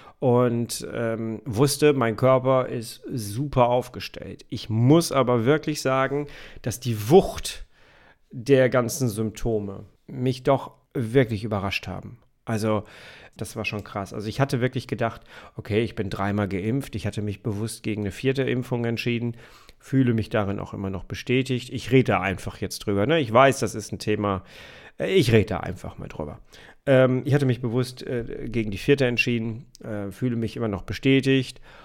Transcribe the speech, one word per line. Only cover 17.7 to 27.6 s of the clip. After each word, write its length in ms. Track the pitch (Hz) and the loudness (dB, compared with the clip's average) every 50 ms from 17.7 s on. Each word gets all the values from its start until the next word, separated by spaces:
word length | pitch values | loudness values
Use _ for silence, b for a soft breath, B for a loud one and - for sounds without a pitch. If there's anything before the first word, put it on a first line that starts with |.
| - - - | -8 -8 -6
gegen 200 | 113 104 104 104 | -4 -4 -2 -4
eine 80 | 98 | -6
vierte 320 | - - - 131 135 135 131 | -6 -2 -2 -2 0 0 0
Impfung 420 | 123 123 127 127 - 123 120 117 | -2 -2 -2 -2 -4 -4 -2 -2
entschieden, 500 | 117 117 110 - 123 120 113 120 120 117 B B B B B B B B B | -2 -2 -2 -2 -2 -2 -2 -4 -6 -6 B B B B B B B B B
fühle 340 | - - 135 135 131 120 113 | -8 0 2 4 4 4 2
mich 160 | 113 101 - | 0 0 0
darin 300 | - 110 101 98 98 - | 0 0 0 0 -2 -6
auch 140 | 92 - - | -6 -8 -8
immer 160 | 104 98 95 | -8 -6 -6
noch 140 | 95 90 - | -6 -8 -8
bestätigt. 640 | - 104 - - - 123 131 127 127 127 117 - - | -10 -10 -10 -4 0 0 0 0 0 -4 -4 -4 -8
Ich 220 | - 120 - - | -10 -8 -2 4
rede 220 | 131 131 120 - 104 | 4 4 6 6 2
da 80 | 90 | 2
einfach 360 | 90 98 92 - - 98 - | 2 -2 -4 -4 -6 -10 -8
jetzt 220 | - 104 90 - - | -8 -8 -8 -8 -8
drüber, 260 | - 107 101 98 104 | -4 -2 0 2 2
ne? 140 | 127 160 165 | 2 2 0
Ich 140 | 135 110 110 | 0 4 6
weiß, 260 | 123 135 139 - - | 6 8 8 6 2
das 160 | 120 104 - | -2 -4 -4
ist 160 | 113 101 - | -8 -10 -10
ein 80 | 104 92 | -10 -8
Thema, 440 | - 110 107 104 104 101 95 92 B B B B B B B B B B B - | -2 -2 -2 0 0 -2 -2 -2 B B B B B B B B B B B -6
äh, 140 | 151 165 190 | -4 2 4
ich 180 | 190 131 113 | 4 4 6
rede 160 | 113 110 95 | 6 4 4
da 120 | - 92 - | 4 -2 -6
einfach 360 | - - - - - - - | -4 -6 -8 -10 -12 -14 -14
mal 100 | - - | -12 -14
drüber. 320 | - - - 78 73 - - - B B B B B B B - | -14 -10 -10 -10 -10 -10 -16 -20 B B B B B B B 2
Ähm, 360 | 139 135 131 131 127 127 127 - | 4 6 6 6 6 4 0 0
ich 80 | - 131 | 2 2
hatte 120 | 139 139 | 2 4
mich 160 | 131 120 120 | 2 0 0